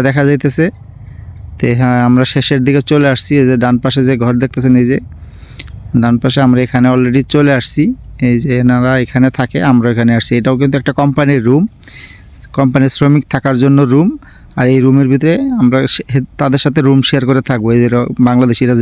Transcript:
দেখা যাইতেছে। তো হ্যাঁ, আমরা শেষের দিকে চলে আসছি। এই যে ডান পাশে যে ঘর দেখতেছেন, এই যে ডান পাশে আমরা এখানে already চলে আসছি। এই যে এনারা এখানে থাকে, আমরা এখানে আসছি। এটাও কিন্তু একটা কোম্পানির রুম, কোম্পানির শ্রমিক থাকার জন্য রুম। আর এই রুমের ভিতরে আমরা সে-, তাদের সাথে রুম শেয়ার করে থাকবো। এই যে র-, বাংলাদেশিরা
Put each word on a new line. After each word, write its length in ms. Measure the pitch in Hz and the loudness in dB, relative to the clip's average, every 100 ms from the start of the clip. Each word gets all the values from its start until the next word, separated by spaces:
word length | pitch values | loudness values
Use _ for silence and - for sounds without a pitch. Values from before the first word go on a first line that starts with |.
| 131 | 0
দেখা 160 | 139 143 | 0 0
যাইতেছে। 360 | 143 143 131 170 - - - - - - - - - | 0 -2 -2 -2 -4 -18 -20 -20 -20 -20 -18 -18 -4
তো 60 | 123 120 | -2 0
হ্যাঁ, 200 | 127 123 123 | 2 2 2
আমরা 160 | 123 131 | 2 2
শেষের 280 | 143 - 139 127 | -2 -2 0 2
দিকে 140 | 139 131 | 0 0
চলে 180 | 147 143 | 0 2
আসছি। 180 | 127 - 147 | -2 0 2
এই 40 | 131 | 2
যে 60 | 127 | 2
ডান 100 | 123 123 | 0 0
পাশে 180 | 135 139 127 | 0 0 0
যে 60 | 127 | 0
ঘর 120 | 117 123 | 0 0
দেখতেছেন, 320 | 131 - 127 127 | -2 -2 2 2
এই 40 | 123 | 2
যে 80 | 135 - - - - - - - - - - | -2 -6 -18 -20 -20 -20 -20 -18 -16 -6 -2
ডান 120 | 117 120 | 0 0
পাশে 160 | 131 135 131 | 0 0 2
আমরা 140 | 123 123 | 2 0
এখানে 200 | 123 123 | 0 2
already 280 | 127 127 131 123 | 2 2 0 0
চলে 180 | 151 143 135 | 0 2 0
আসছি। 240 | - - 180 254 - - 127 | -2 -2 -2 -4 -12 -4 0
এই 80 | 120 | 0
যে 80 | 139 123 | 0 0
এনারা 300 | 123 123 123 131 | 2 2 2 0
এখানে 240 | 120 127 131 - | -2 0 0 0
থাকে, 200 | 123 - 160 | -4 -2 2
আমরা 160 | 123 117 | 2 2
এখানে 200 | 117 117 117 | 0 2 0
আসছি। 140 | - 117 | 0 -2
এটাও 180 | 117 127 | 0 0
কিন্তু 140 | 139 135 | 0 0
একটা 120 | 147 139 | -2 0
কোম্পানির 420 | 143 139 139 139 113 | 0 0 0 0 2
রুম, 140 | 139 214 - - - - - - - - - | 2 0 -6 -20 -18 -18 -18 -20 -20 -10 -2
কোম্পানির 340 | 135 135 131 - | 0 2 0 0
শ্রমিক 280 | 143 147 - | 2 2 0
থাকার 240 | 135 139 127 | -4 -2 0
জন্য 160 | 139 139 135 | 2 4 4
রুম। 160 | 135 185 302 - - - - | 2 0 -2 -12 -20 -12 -2
আর 80 | 127 | 0
এই 40 | 131 | 2
রুমের 240 | 127 135 131 | 4 2 2
ভিতরে 220 | 135 156 180 277 240 | 0 0 -2 -2 0
আমরা 180 | 123 131 135 | 0 2 -2
সে-, 120 | - - 120 - - | -4 -4 -4 -4 -4
তাদের 200 | 139 135 | -2 0
সাথে 160 | 147 147 135 | 0 0 2
রুম 120 | 135 127 | 2 2
শেয়ার 160 | 139 127 | 0 0
করে 120 | 135 - | -2 0
থাকবো। 180 | 123 110 120 | -2 0 2
এই 40 | |
যে 60 | 120 | 2
র-, 160 | 120 127 123 123 | 0 -2 0 0
বাংলাদেশিরা 460 | 123 127 117 123 120 | 2 0 0 0 0